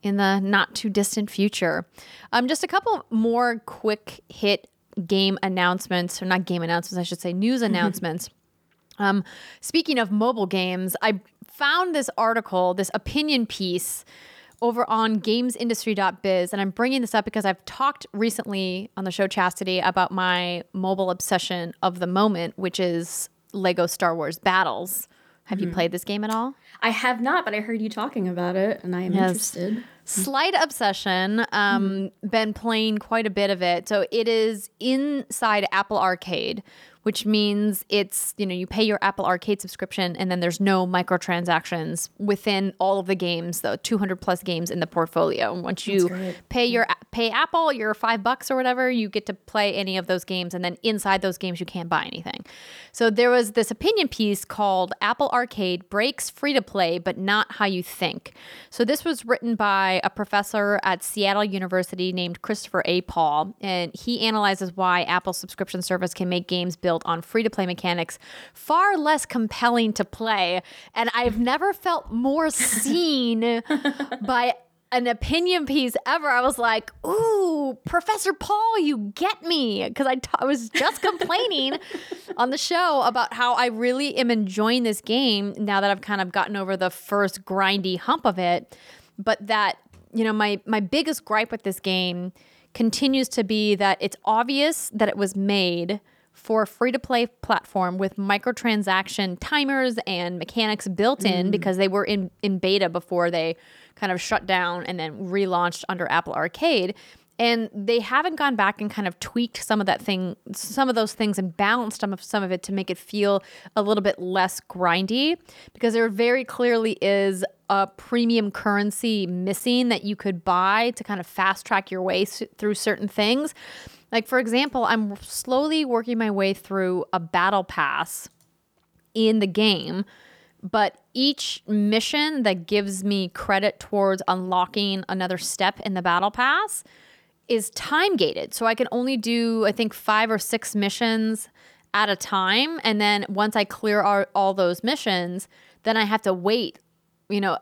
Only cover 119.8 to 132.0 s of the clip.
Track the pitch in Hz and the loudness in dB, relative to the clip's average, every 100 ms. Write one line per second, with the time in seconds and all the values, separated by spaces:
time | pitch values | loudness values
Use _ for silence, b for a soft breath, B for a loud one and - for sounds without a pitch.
119.8 | 247 220 202 208 202 180 190 180 190 208 | 2 0 -2 -4 -4 -2 0 2 4 2
120.8 | 233 240 - 202 175 - 190 190 - 196 | 2 -2 -8 -8 -6 0 0 0 0 -2
121.8 | 196 185 185 185 202 - 226 - 208 202 | 0 -4 0 2 0 -4 -10 -4 -2 0
122.8 | - 202 208 - 214 254 302 - B B | 0 0 -2 0 2 2 0 -8 B B
123.8 | B B B 226 220 254 226 247 285 262 | B B B -2 0 0 2 2 2 0
124.8 | 226 226 214 202 - - - 254 302 311 | 2 2 0 -6 -10 -10 0 0 2 0
125.8 | 285 233 233 226 220 196 196 196 - 196 | 2 0 0 -2 0 2 0 0 -4 -2
126.8 | 185 180 - 185 165 180 185 196 180 - | 0 0 -2 -4 0 2 4 2 0 -2
127.8 | 143 143 160 - - _ _ _ _ _ | 0 0 -4 -8 -14 _ _ _ _ _
128.8 | _ _ _ 220 220 220 196 180 214 185 | _ _ _ 0 2 4 2 2 2 2
129.8 | 139 180 202 B B B B B 185 226 | -2 -6 -6 B B B B B -2 0
130.8 | 202 - _ 240 269 285 - - - 214 | 0 -2 _ 0 0 0 -6 -8 -2 0
131.8 | 208 220 | 2 2